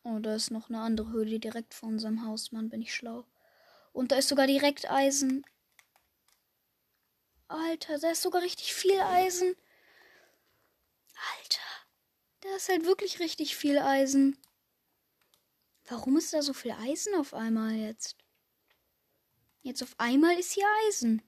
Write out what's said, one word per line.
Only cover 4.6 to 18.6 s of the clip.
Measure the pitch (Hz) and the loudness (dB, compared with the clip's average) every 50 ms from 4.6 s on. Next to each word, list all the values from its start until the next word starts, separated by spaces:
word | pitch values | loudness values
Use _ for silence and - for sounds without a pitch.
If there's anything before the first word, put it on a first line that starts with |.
| 277 285 285 - - - | 4 2 0 0 -6 -2
Eisen. | - 269 277 277 277 277 277 262 262 277 - _ _ _ _ _ _ - _ _ _ _ _ _ _ _ _ _ _ _ _ _ _ _ _ _ _ _ _ _ _ _ _ _ _ _ _ _ _ _ _ | 2 4 4 4 2 2 0 0 0 -2 -6 _ _ _ _ _ _ -20 _ _ _ _ _ _ _ _ _ _ _ _ _ _ _ _ _ _ _ _ _ _ _ _ _ _ _ _ _ _ _ _ _
Alter, | _ - 311 320 330 330 320 - - 311 285 | _ -8 -6 -4 -4 -4 -6 -6 -6 -6 -2
da | 311 330 | 0 -2
ist | 330 - | -2 0
sogar | - 370 359 359 | -2 0 0 0
richtig | 349 359 - - - - - | 0 -2 -6 -6 -8 -6 -6
viel | - - 370 392 381 | 0 2 2 4 4
Eisen. | 370 381 359 359 370 370 359 359 359 370 370 _ _ _ _ _ _ _ _ _ - _ _ _ _ _ _ _ _ _ _ _ _ _ _ _ _ _ _ _ _ _ _ - - - - | 2 2 2 2 2 2 0 0 0 0 -2 _ _ _ _ _ _ _ _ _ -20 _ _ _ _ _ _ _ _ _ _ _ _ _ _ _ _ _ _ _ _ _ _ -12 -10 -10 -10
Alter, | - - - - - - - - - - _ _ _ _ _ _ _ _ _ _ _ | -10 -6 -6 -6 -6 -6 -14 -16 -16 -20 _ _ _ _ _ _ _ _ _ _ _
da | - 381 392 | -10 -8 -8
ist | 381 - - | -6 0 0
halt | 370 339 320 | 0 2 4
wirklich | 359 381 - 403 370 - - | 2 2 2 2 -6 -4 -4
richtig | 349 330 - - 302 285 - | -6 -6 -4 -4 -6 -6 -4
viel | - - 285 285 285 | -2 0 4 4 4
Eisen. | - 269 269 269 269 269 277 277 269 277 277 _ - _ _ _ _ _ _ _ _ _ _ _ _ _ _ _ _ _ _ _ _ _ _ _ _ _ _ _ _ | 4 4 4 4 4 4 6 6 6 6 2 _ -14 _ _ _ _ _ _ _ _ _ _ _ _ _ _ _ _ _ _ _ _ _ _ _ _ _ _ _ _
Warum | - 247 226 - 254 269 | -12 -12 -6 0 2 2
ist | 320 349 - | 2 2 2
da | - 302 | -2 -2
so | 285 285 | -2 -2
viel | 262 - - 233 | -6 -6 -6 -8
Eisen | - - 220 254 302 - - 427 403 | -8 -4 -4 -4 -4 -4 -2 -2 0
auf | 339 277 - - | -2 -2 -2 -6
einmal | - 226 226 226 220 220 220 220 | -6 -2 0 0 0 0 -2 -2
jetzt? | 220 220 214 226 _ - - - _ _ _ _ _ _ _ _ _ | -4 -4 -6 -8 _ -12 -12 -12 _ _ _ _ _ _ _ _ _